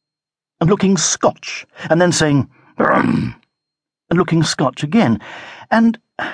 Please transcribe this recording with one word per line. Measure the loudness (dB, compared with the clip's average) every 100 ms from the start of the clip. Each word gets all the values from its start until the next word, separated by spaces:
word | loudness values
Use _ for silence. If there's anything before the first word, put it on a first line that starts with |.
| _ _ _ _ _ -4
and | 0
looking | 2 2 0
Scotch, | -2 -2 -2 -2 -8 -14 -16 -12 -2
and | 2
then | 2
saying, | 2 2 2 0 _ _ -4
"Ahem," | 0 0 0 -2 -4 -8 _ _ _ _ _ _ -2
and | 0
looking | 2 0
Scotch | 0 -2 -4 -4
again, | -2 0 2 0 -4 -18 -20 -20 -2
and, | 2 2 0 _ -12 -12